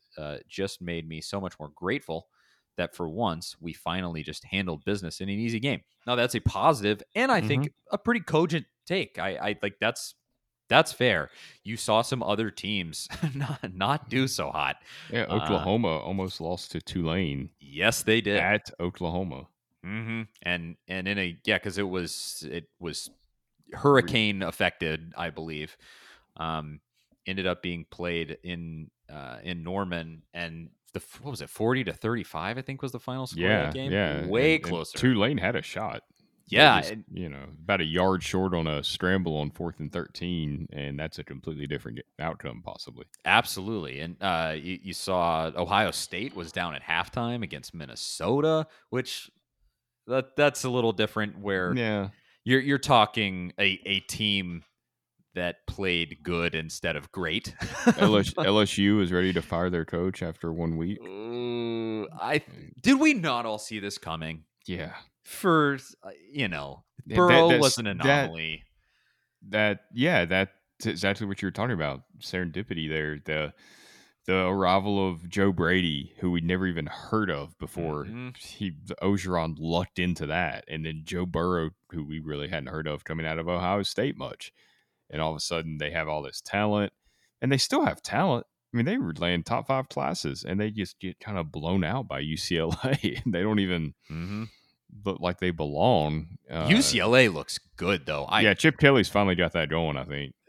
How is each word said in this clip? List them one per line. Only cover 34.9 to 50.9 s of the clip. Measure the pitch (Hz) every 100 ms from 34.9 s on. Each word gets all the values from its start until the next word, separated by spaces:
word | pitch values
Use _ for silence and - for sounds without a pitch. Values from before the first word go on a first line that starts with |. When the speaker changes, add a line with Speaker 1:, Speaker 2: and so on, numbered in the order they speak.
| -
Speaker 2:
Tulane | 127 113 110 151
had | 92 120
a |
shot. | - - 107 55 - _ _ _ -
They | 101
Speaker 1:
Yeah, | 147 101
Speaker 2:
just, | 78
Speaker 1:
and | 110 -
Speaker 2:
you | - 85
know, | 71 67 73
about | 85 98
a |
yard | 80 82 95 92
short | - 92 95
on | 87 80
a | 76
scramble | - - 90 95 87 78
on | 73
fourth | - 85 -
and | 73
thirteen, | 90 - - 87 87 76 73 -
and | 73 71 71
that's | 78 -
a |
completely | 69 67 82 76 71
different | 71 - 57
g-, | - -
outcome, | 82 - 69 58
possibly. | - - - 60 - -
Speaker 1:
Absolutely. | - 104 - 98 95 110 73 67
And, | 82 87
uh, | 98 82 80 78
you, | 82 90
you | 95
saw | - - 92 85 80 80 78
Ohio | 85 101 98
State | - - 87 123 95
was | 82
down | 95 87
at | 71
halftime | - 82 87 - 117 120
against | 95 73 -
Minnesota, | 85 69 57 - - 87 135 156 160 156 _ _
which | 127 127 - - _ _ _ _ _ _ _ -
that, | 131 127 -
that's | 147 139
a | 127
little | 123 113